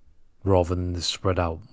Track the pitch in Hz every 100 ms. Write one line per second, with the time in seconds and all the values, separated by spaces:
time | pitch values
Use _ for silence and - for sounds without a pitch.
0 | - - - _ 98 92 85 87 90 87
1 | - - 98 90 85 82 -